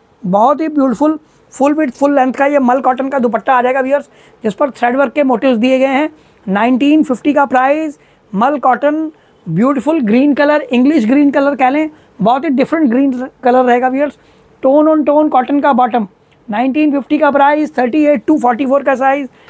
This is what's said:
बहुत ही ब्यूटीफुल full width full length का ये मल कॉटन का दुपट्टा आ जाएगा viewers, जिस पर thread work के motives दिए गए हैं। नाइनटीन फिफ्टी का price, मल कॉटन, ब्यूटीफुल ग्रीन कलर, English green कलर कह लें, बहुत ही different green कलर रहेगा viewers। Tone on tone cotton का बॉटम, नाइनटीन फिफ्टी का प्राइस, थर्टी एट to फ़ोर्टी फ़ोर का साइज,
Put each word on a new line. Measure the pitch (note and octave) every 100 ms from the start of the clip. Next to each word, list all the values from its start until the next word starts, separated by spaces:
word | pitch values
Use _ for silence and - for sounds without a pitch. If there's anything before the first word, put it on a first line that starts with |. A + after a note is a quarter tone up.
| _ _
बहुत | F#3+ G3 A#3+ D4
ही | D#4
ब्यूटीफुल | D4+ C4 G#3+ D4+ D#4 - _ _
full | - C#4
width | D4+ D4+ -
full | C#4+ C#4+
length | C4
का | B3 C#4
ये | C#4+
मल | B3 C4
कॉटन | C4 B3+ C4+
का | C4+
दुपट्टा | A#3+ A3 -
आ | B3+
जाएगा | B3 C4+
viewers, | C4 C#4+ - _ - _
जिस | A3
पर | G3 C#4+
thread | - A#3+ C4
work | C4+
के | D4
motives | C#4 A#3 C4+ A#3
दिए | B3+ C4
गए | C4+
हैं। | C4+ D4+ - _ _ -
नाइनटीन | G3 A#3 B3+ C#4 D#4
फिफ्टी | C#4+ B3 D4
का | C#4+ C#4
price, | C4 C4 D4+ D#4+ C#4+ _ _ _
मल | F#3+ B3 D4
कॉटन, | C4 B3 C#4+ D4+ D#4 - _ _ -
ब्यूटीफुल | D#3+ B3 C#4+ C4 D#4+
ग्रीन | A3 A#3 D4
कलर, | C#4+ D4 D4
English | - B3 C4 D#4 G#3+
green | C#4 C#4+
कलर | C#4+ C#4 C#4+
कह | B3+
लें, | D4 D#4 - _ -
बहुत | G3 C4
ही | D#4+
different | B3+ B3 D#4+ D4
green | A#3+ C#4 B3 C4 -
कलर | B3 B3+ B3+
रहेगा | B3 B3+
viewers। | C4 D4 - _ _ _ _
Tone | C4 C#4+ D4+
on | D#4 D4
tone | D4 D#4
cotton | B3+ B3 C#4+
का | C#4+
बॉटम, | B3+ B3 A#3+ G3+ - _ _ -
नाइनटीन | G#3 C4 C4 D4+
फिफ्टी | C#4 - D4
का | D4
प्राइस, | C#4 C#4 D4 D4+ -
थर्टी | B3 D4+ D4
एट | C#4+ -
to | D4+
फ़ोर्टी | A#3+ A#3+ C4+
फ़ोर | C#4
का | D4 B3+
साइज, | C4+ C#4 C4+ -